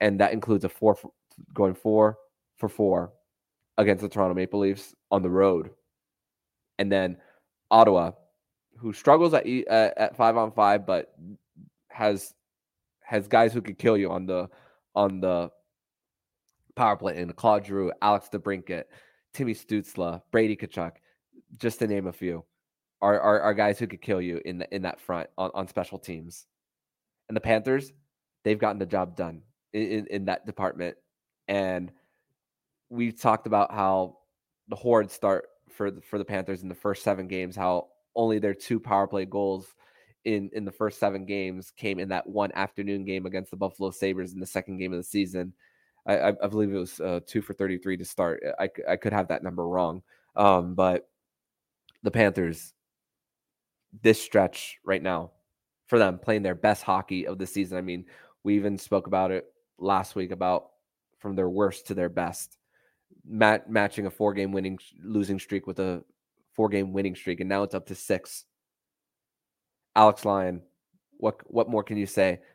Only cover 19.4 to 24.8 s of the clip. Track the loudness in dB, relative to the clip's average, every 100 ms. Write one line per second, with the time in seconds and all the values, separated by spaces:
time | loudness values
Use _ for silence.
19.4 | -4 -4 -4 -4 -4 -6 -6 -6 0 2
20.4 | 2 0 -8 -8 -8 -10 _ _ _ _
21.4 | _ -6 -6 -2 -2 -2 -4 -6 -6 -8
22.4 | -12 _ _ _ _ _ 2 4 4 4
23.4 | 4 2 2 0 -4 -8 -4 -2 -2 -6
24.4 | -8 -10 -8 -6